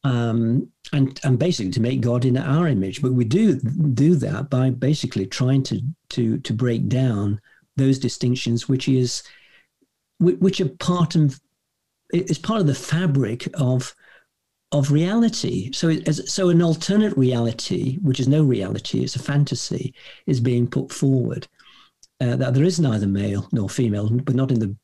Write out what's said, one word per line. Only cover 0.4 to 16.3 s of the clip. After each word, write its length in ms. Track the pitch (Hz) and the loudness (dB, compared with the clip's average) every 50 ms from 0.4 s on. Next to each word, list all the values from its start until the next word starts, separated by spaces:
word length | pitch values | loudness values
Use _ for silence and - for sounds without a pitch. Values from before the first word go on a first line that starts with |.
| 113 113 117 131 - - _ _ _ - | 0 2 0 0 -2 -4 _ _ _ -4
and, 280 | - 143 135 131 - - - | 0 0 0 0 0 -6 0
and 160 | 135 127 113 | 0 2 2
basically 320 | 143 180 175 - 98 92 | 2 0 0 -2 -4 -4
to 80 | 92 - | -2 0
make 220 | 113 120 135 131 | 0 0 0 0
God 240 | 113 120 120 123 120 | 0 0 0 2 2
in 120 | 131 120 | 2 0
our 300 | 131 - - - 160 175 | 0 0 0 0 2 2
image. 340 | 160 135 98 95 95 95 - | 2 0 0 -2 -4 -4 -4
But 120 | - 127 127 | -2 0 2
we 100 | 123 120 | 0 0
do, 320 | 107 131 196 226 208 151 | 2 2 4 4 4 2
do 600 | 131 - 110 139 - 156 147 123 110 139 160 180 | 2 -2 -4 -2 0 0 0 2 4 4 4 4
that 340 | 147 120 - - - 139 - | 2 2 -2 -4 -6 -4 -2
by 200 | - 127 131 131 | 0 0 2 0
basically 560 | 135 123 127 135 151 - - - - 104 95 | 0 0 0 0 0 0 -2 -4 -4 -4 -4
trying 380 | 98 - - 131 127 135 139 131 | -4 -2 -2 2 2 2 2 2
to, 180 | - 117 - 117 139 165 _ _ _ | 0 -4 -4 -4 -6 -8 _ _ _
to, 280 | - - 120 113 113 - | -4 -2 0 0 0 -2
to 140 | 123 - 110 | -2 -4 -2
break 340 | 110 123 123 117 110 - | 0 0 0 0 0 0
down 540 | 107 117 123 131 127 110 101 104 101 104 104 _ _ _ _ _ _ _ | 0 0 2 2 0 0 0 0 -2 -2 -4 _ _ _ _ _ _ _
those 200 | - 135 135 135 | 0 2 2 2
distinctions, 720 | 131 - 117 - - - 123 123 127 - 123 117 117 - - | 2 0 -4 -4 -2 0 0 0 0 0 -2 -2 -2 0 -2
which 180 | 139 131 - | -2 -2 2
is, 360 | - 135 131 127 123 - - - - - - _ _ _ _ _ _ _ _ _ _ _ _ _ _ _ _ | 2 2 2 2 0 -2 -8 -10 -14 -20 -20 _ _ _ _ _ _ _ _ _ _ _ _ _ _ _ _
whi-, 180 | 165 180 180 175 | 2 2 4 4
which 220 | 180 190 190 - | 2 0 2 0
are 80 | 190 143 | -4 -4
part 460 | - - - - 175 175 170 - - | -4 -4 -2 -2 2 2 0 0 2
of, 240 | 165 151 139 131 - _ _ _ _ _ _ _ _ _ _ _ _ _ _ - | 2 2 2 0 -4 _ _ _ _ _ _ _ _ _ _ _ _ _ _ -2
it, 160 | 175 - - | -2 -2 -2
it's 80 | 151 | -4
part 220 | - - - 220 220 | -4 -2 -2 0 2
of 80 | 185 | 2
the 80 | 147 135 | 2 0
fabric 720 | - - - 151 165 185 175 139 139 127 104 117 120 - - - | 0 -2 -4 -2 0 0 0 2 0 0 -2 -4 -6 -8 -10 -4
of, 400 | - 135 127 127 127 127 - - _ _ - - - _ _ _ _ _ _ _ _ _ _ | -2 0 0 0 0 -2 -6 -14 _ _ -20 -20 -20 _ _ _ _ _ _ _ _ _ _
of 200 | - 147 135 143 | -2 0 2 2
reality. 800 | 143 151 170 180 208 233 233 220 - - - - 120 92 95 127 | 2 2 2 2 2 2 0 0 0 -2 -4 -4 -4 -4 -6 -6
So 180 | - - - 165 | -6 -2 0 0
it, 180 | 160 - - | 0 0 0
as, 240 | 165 151 - - - | -2 -2 -2 -4 -6